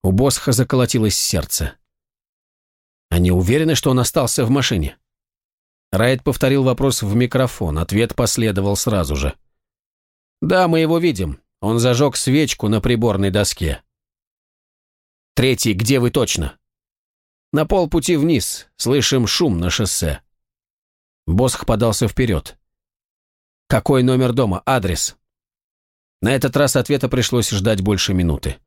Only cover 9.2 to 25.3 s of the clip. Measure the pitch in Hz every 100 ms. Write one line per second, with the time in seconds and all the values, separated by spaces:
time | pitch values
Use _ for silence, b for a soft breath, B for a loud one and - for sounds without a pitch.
9.2 | 71 - _ _ _ _ _ _ _ _
10.2 | _ _ 156 185 180 165 160 165 175 107
11.2 | 85 65 _ _ 101 117 123 120 143 -
12.2 | - 139 156 - 107 107 113 120 117 98
13.2 | 98 101 98 - 80 67 _ _ _ _
14.2 | _ _ _ _ _ _ _ _ _ _
15.2 | _ - 131 123 117 95 107 135 120 143
16.2 | 113 - 76 - _ _ _ _ _ _
17.2 | _ _ _ 143 156 202 165 170 139 165
18.2 | 156 143 - - - _ 113 139 - 135
19.2 | 107 - 165 87 87 - 104 - 82 71
20.2 | _ _ _ _ _ _ _ _ _ _
21.2 | - 90 127 - - 113 113 104 113 -
22.2 | 123 85 - - _ _ _ _ _ _
23.2 | _ _ _ _ _ 113 - 135 127 127
24.2 | 127 117 117 90 - 131 92 85 - -
25.2 | _